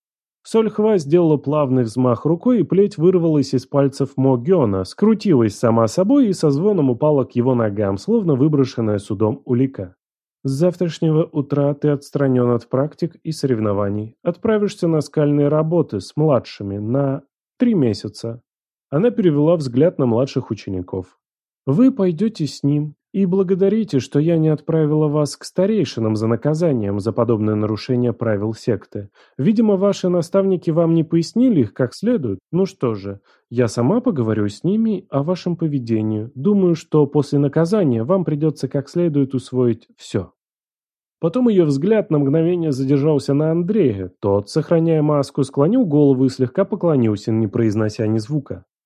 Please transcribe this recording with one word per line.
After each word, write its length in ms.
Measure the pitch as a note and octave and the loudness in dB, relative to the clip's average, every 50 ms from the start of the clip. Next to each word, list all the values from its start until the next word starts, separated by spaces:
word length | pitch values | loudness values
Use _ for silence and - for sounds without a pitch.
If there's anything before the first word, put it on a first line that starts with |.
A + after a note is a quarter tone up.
| _ _ _ _ _ _ _ _ _ | _ _ _ _ _ _ _ _ _
Соль 280 | - - A3+ A3 G#3 | -2 0 0 0 0
Хва 280 | G#3 - G#3 A3 A3 F#3 | 0 0 0 2 2 0
сделала 380 | C#3+ C#3 D3+ F3 F3 D#3+ D#3 | 2 2 4 4 4 4 2
плавный 480 | C#3 - C#3 D3 D3+ D3 C3 B2+ B2+ B2 | 0 0 -2 0 0 0 2 2 2 0
взмах 400 | A2 G#2+ C3 B2+ B2+ A#2+ - - | 0 0 0 0 2 0 0 0
рукой, 380 | D3+ E3+ E3+ - B3 B3+ A3 D#3+ | -2 -2 0 0 2 2 2 0
и 20 | |
плеть 340 | - F3 F#3 G3+ G3+ - - | 2 2 2 2 2 0 0
вырвалась 560 | D3+ F3+ F#3 F3+ E3 E3 D#3 D3 C3 - - | 2 2 4 2 2 2 2 2 0 0 -2
из 100 | B2+ - | -4 -4
пальцев 500 | - - C#3 C#3 C3+ C3 - C#3 C3 - | -2 0 2 2 2 0 -2 -6 -4 -2
Мо 220 | - C3 C3+ C3 A#2+ | 0 2 2 2 2
Гёна, 440 | A#2 D#3 F#3+ F3 C3+ G#2 G2 F#2+ F#2 | 2 0 2 2 2 2 0 -2 -4
скрутилась 760 | - - - G#3 G#3+ A3+ - - G#3 D#3+ B2+ A2+ G#2+ - | -6 -4 0 2 2 2 2 2 2 4 4 4 2 0
сама 300 | - - A#2 A2 A2+ A2+ | 0 0 2 2 2 2
собой 440 | A2 - - F#3 G3+ C#4 C#4+ C4 G#3 | 2 2 0 0 2 4 4 2 2
и 20 | F3+ | 0
со 180 | - - D3+ | 0 0 0
звоном 400 | C#3 C#3+ F3+ G#3+ G#3 F3+ C#3+ C3 | 0 0 0 0 2 2 2 0
упала 320 | B2 A#2 D3+ D3+ D3+ C#3 B2 | 0 0 0 2 2 2 0
к 140 | A#2 - | 0 -2
его 180 | A#2+ A#2 C3 B2+ | -2 0 2 2
ногам, 420 | A#2+ A2+ G#2+ G2 G#2+ G#2 G2 G2 | 2 0 0 0 -2 -2 -2 -2
словно 380 | G2 - - A3+ A#3+ G3+ E3+ C#3+ | -2 -2 0 0 0 2 0 2
выброшенная 640 | A#2+ C3+ D#3+ D3+ C#3 C3 A#2+ - - A2+ G#2+ G#2 G2+ | 2 2 2 2 2 0 0 -2 -2 -2 -2 -2 -2
судом 420 | - - A2 G2 A2 G#2+ B2+ C3+ - | -4 -6 -4 0 0 0 0 -2 -4
улика. 500 | - B2 A#2+ C3+ C3+ C3+ - G2 F2+ F2+ _ _ _ _ _ _ _ _ _ - | -2 0 0 0 0 -2 -8 -14 -14 -16 _ _ _ _ _ _ _ _ _ -8
«С 60 | C3+ | -6
завтрашнего 760 | C3+ C3+ E3+ F3+ E3+ - F#3 E3+ D3+ - E3 D#3+ D#3 D#3 E3 | -2 0 0 0 0 0 -4 -4 -4 -2 0 0 2 2 0
утра 500 | - - D3+ C#3 - - D3 C#3+ C#3+ D3 | 0 -2 -6 -4 -2 -2 0 0 0 -2
ты 140 | C#3+ - D3+ | -2 0 0
отстранён 640 | D3 C#3 - - - C#3+ C#3+ C3+ B2+ B2+ B2 A#2+ A#2+ | 0 -2 -4 -6 -4 -2 0 0 2 2 2 2 0
от 160 | A#2 - - | -2 -2 -4
практик 480 | - B2+ C#3 D#3 - - F3 D#3+ - _ - | -2 -2 -2 -4 -4 -6 -8 -8 -8 _ -10
и 80 | D#3+ D#3 | -10 -6
соревнований. 800 | - - C3 B2+ A2 G#2+ G#2 G2+ G2 G#2 G2+ G2+ G#2 G#2+ A2+ B2 _ - | -4 -2 -2 -2 0 0 0 0 -2 -2 -2 -4 -6 -8 -10 -12 _ -6
Отправишься 640 | F3 F3 - - A3+ G#3+ G#3+ G#3 G3 G3 - - | -6 -6 -4 -2 -2 0 0 0 -2 -4 -2 -2
на 140 | E3+ D#3+ D#3 | 0 0 0
скальные 480 | C#3 - - D#3+ D3+ D3 D3 D3 C#3+ C#3+ | -2 -2 -2 0 0 2 2 2 2 2
работы 520 | D3+ D3+ D#3 D#3+ F3 E3+ C#3+ - - G2+ | 0 0 0 0 0 0 0 -2 -4 -8
с 120 | F#2+ - - | -8 -6 -4
младшими 640 | - D3+ D#3 C#3 A2+ - - - - G#2 G2 G2 G#2 | -2 0 2 2 0 0 -4 -10 -12 -10 -8 -8 -6
на 440 | G#2+ A2 B2 C#3 C#3 C3+ C3+ C#3 - _ _ _ _ _ _ - | -4 -2 -2 -2 -2 -2 -4 -6 -8 _ _ _ _ _ _ -2
три 160 | C4 A#3+ A3+ | 0 2 2
месяца». 640 | F3+ C3+ A#2 G2+ - - G#2+ - - - A2+ A#2 A#2+ _ _ _ _ _ _ _ _ _ _ | 2 2 2 0 -2 -6 -12 -12 -12 -12 -12 -12 -12 _ _ _ _ _ _ _ _ _ _
Она 220 | - D3 G3+ B3 | -2 0 0 0
перевела 460 | A#3+ A#3+ G3+ F3 D3 C#3+ D3 D#3+ F3 | 0 2 2 2 2 2 2 2 2
взгляд 420 | E3+ C#3+ C3 A#2 B2+ D3+ F3+ F3+ - | 0 -2 -2 0 2 2 2 2 0
на 80 | C#3 | 0
младших 440 | B2 A2+ A2+ C3+ C3+ - C3+ - - | 2 2 2 0 0 -2 -4 -4 -4
учеников. 680 | A2 G2 - - G2 F#2 F2+ - - F#2+ F#2 - _ _ _ _ _ _ _ _ _ _ _ | -6 -8 -8 -8 -8 -8 -8 -8 -8 -10 -10 -10 _ _ _ _ _ _ _ _ _ _ _
«Вы 240 | - C3+ F#3 B3+ C4+ | 0 2 4 4 4
пойдёте 560 | C4+ A#3+ G3 F#3 F3 D3+ G#3 A3+ A3+ - D#3+ | 4 2 0 0 0 0 -2 -4 -4 -4 -6
с 160 | C3+ - - - | -6 -4 -4 -2
ним 320 | C#3+ D3 D3 D3+ D3+ D3+ _ _ _ - | 0 0 0 -2 -4 -8 _ _ _ -2
и 140 | G3 G3 | -2 0
благодарите, 760 | F3+ F3+ G3 F#3+ F3 G3 F3 G3 G3 G3+ A3+ G#3+ - - C3+ | 2 2 2 2 2 2 2 2 2 2 0 0 0 0 -2
что 180 | A#2+ - - C#3+ | -2 0 0 0
я 180 | D3+ E3 E3+ D#3+ | 2 2 2 2
не 100 | D#3 D#3 | 2 2
отправила 600 | D3+ D3 - - D#3+ D#3+ D#3 D3 D3+ D#3 D#3 D3+ | 0 0 -2 -2 0 0 0 2 2 0 0 0
вас 280 | C#3+ D3+ D3 C#3+ - | 0 0 -2 -2 -4
к 80 | - - | -10 -16
старейшинам 680 | - - - F#3 G3+ A3 G#3 D3+ A#2+ - A2+ A2+ A2 A2 | -6 -2 0 0 0 0 0 -2 -2 -2 -2 -2 -2 0
за 120 | G#2 A2 | 0 0
наказанием 760 | A2+ A#2 A2 - C#3+ D#3 D#3 F3+ E3+ C#3 A#2 G#2 G2 G2+ G2+ | -2 -2 -2 -2 -2 -2 0 0 0 0 0 -2 -2 -4 -4
за 120 | F#2 A2+ G2+ | -4 -4 -2
подобное 420 | - A#2 A2+ A#2+ G#2 G#2+ G#2+ G#2+ | 0 0 0 0 0 0 0 0
нарушение 580 | G#2 G#2+ G#2 G#2+ G2+ - - B2+ B2 B2 A#2+ A2+ | 0 -2 -2 -4 -4 -4 -4 -2 -2 0 -2 -2
правил 400 | - A#2 A2+ G#2+ G2 G2+ A2 A2+ | -2 -2 -2 -2 -2 -2 -4 -6
секты. 580 | - - - A2 F#2+ - - - G#2 G2+ G2 _ _ _ _ _ | -4 -4 -4 -4 -4 -6 -10 -14 -14 -14 -14 _ _ _ _ _
Видимо, 400 | - C3 F#3 A3 G#3+ A3+ G#3+ G3+ | -2 0 0 2 2 2 2 2
ваши 320 | F3+ G3 G3+ F#3+ - - F#3 | 2 2 0 0 0 -2 -2
наставники 640 | F3+ F3 D#3 - - G3 G3 G3 F#3+ F3 - F3 | 0 -2 -2 0 0 0 0 0 0 -2 -2 -2
вам 240 | D#3 E3+ E3+ E3 E3 | 0 2 2 2 2
не 100 | E3 D#3 | 2 0
пояснили 560 | D#3 E3+ E3+ E3 - - A3 B3+ C4 A3 D3+ | 0 0 -2 -2 -2 0 0 2 2 4 2
их 140 | A#2 G#2 - | 0 0 -2
как 200 | - C3+ A#2 - | -4 -4 -4 -4
следует. 440 | - - A3+ B3 G#3+ C#3 A2 G2 F2+ _ _ - | -4 -2 -2 -2 -2 -2 -4 -6 -8 _ _ -2
Ну 120 | E3+ F#3+ | -2 -2
что 300 | F3+ - - - A#2+ A2 | -2 -4 -4 -4 -4 -4
же, 260 | G2+ F#2+ G2 G2 F#2+ _ _ _ _ _ _ | -4 -6 -10 -12 -12 _ _ _ _ _ _
я 180 | A#2+ A#2+ B2 A2 | -2 -2 -2 0
сама 320 | - A#2+ A#2+ C3+ G3+ B3 | 0 0 0 2 0 0
поговорю 480 | B3 C4 F#3+ C3+ A#2 A2 A2 G#2+ G#2 G2+ | 0 0 -2 0 0 0 0 0 -2 -4
с 140 | G2+ - - | -4 -4 -4
ними 440 | E3 G3+ A3 A3+ A3 G#3 - - _ | -2 -2 0 0 -2 -2 -4 -6 _
о 120 | - C#3 C#3+ | -4 -4 -2
вашем 340 | D#3+ F#3 F3 - F#3 F3 | -2 -4 -4 -4 -6 -4
поведении. 720 | E3+ E3+ D#3 C#3+ C3+ A#2+ A2+ A#2 A2 G#2+ A2 A2 G#2+ G#2+ A#2 - | -4 -4 -4 -4 -4 -4 -2 -2 -2 0 -2 -2 -4 -6 -8 -10
Думаю, 400 | B2+ C3+ G3 G#3 G3+ F#3 F3 E3+ | -4 -2 0 2 2 2 2 0
что 320 | D#3+ - _ - D#3 D3 | -2 -2 _ 0 2 2
после 320 | - - D3+ C3+ - D3 C#3 | 2 0 -2 -2 0 0 0
наказания 640 | C#3+ C#3 C3+ D#3 E3 E3+ G#3+ G#3+ F#3 C#3+ A#2+ A2+ A2+ | 0 0 0 0 0 0 0 0 2 2 0 0 0
вам 200 | C3+ F#3+ G3 D#3+ | 0 0 0 0
придётся 440 | - D#3 C#3+ D#3 D#3+ - - - - | -2 -2 -2 -2 -2 -2 -4 -6 -6
как 200 | - C#3+ - - | -4 -6 -6 -4
следует 460 | - F3 F3 E3+ D3 C#3+ C#3 C3+ C3+ | -4 -2 -2 0 0 0 0 -2 -2
усвоить 540 | B2+ - - - B2+ B2 A#2+ A2 A2+ - _ _ | -6 -6 -4 -2 0 0 0 0 -2 -6 _ _
всё». 360 | _ - - - G#2+ F2 - _ _ _ _ _ _ _ _ _ _ _ _ _ _ _ _ _ _ | _ -10 -6 -6 -6 -6 -8 _ _ _ _ _ _ _ _ _ _ _ _ _ _ _ _ _ _
Потом 280 | - E3 E3 B3+ B3+ A#3+ | -4 -2 0 0 2 2
её 160 | G#3+ F#3 E3+ | 4 4 2
взгляд 460 | D3 C#3 C#3 D3+ G3+ A3 G#3+ G3 - | 2 2 0 0 2 2 2 0 0
на 80 | D#3+ D3 | 0 0
мгновение 500 | C#3+ C3+ C#3 E3 D#3+ E3+ F3+ F3 E3 D#3 | 0 2 0 0 0 0 0 -2 -2 -2
задержался 640 | C#3 B2+ C3+ C3+ D3 C#3 C#3 D#3+ D#3 C#3 C3+ - C#3 | -2 -2 -2 0 0 2 2 2 0 0 0 0 0
на 160 | C#3+ D#3 D#3 | 0 0 0
Андрее. 640 | E3 E3+ F3+ E3+ G#3+ A3+ F3 B2+ G#2 F#2+ F#2 F2+ - _ | 0 -2 -2 0 0 0 0 0 0 -2 -6 -10 -10 _
Тот, 300 | - G2+ G2 G#2 G2+ - | -2 0 0 0 -2 -2
сохраняя 520 | - D#3 D3+ - F3 E3 E3 E3 D#3+ D#3 D3 | -4 -4 -2 0 0 2 2 2 2 2 2
маску, 400 | D3+ D3+ C#3+ C3+ - - - C#3 | 2 2 0 -2 -2 -2 -4 -4
склонил 420 | - - C#3+ C#3+ E3+ A3+ C4 B3 | -2 0 0 0 2 2 2 0
голову 420 | E3+ C#3+ D3+ D3 C#3 C3+ B2+ C3+ | 2 2 4 4 4 4 4 2
и 20 | C3 | 0
слегка 360 | - - B2+ B2 - - G3 | 0 -2 -4 -2 -2 -2 -2
поклонился, 680 | G3 A3 F#3+ - E3+ D3+ C3+ A#2+ A2 G#2 G2+ - - A2+ | -2 -4 -2 0 0 2 2 2 0 0 -2 -2 -2 -2
не 160 | A2+ A2+ G2+ | 0 0 0
произнося 580 | - A#2 A#2 A2 G2+ A2 A2 G#2+ G#2 - A2+ | 0 0 0 0 0 0 -2 -2 -2 -4 -2
ни 120 | G#2+ A2 A2+ | -2 -2 -2
звука. 460 | G#2+ A2 D3+ D3+ - - - F2+ - _ _ _ _ | -2 -4 -6 -6 -6 -8 -12 -16 -18 _ _ _ _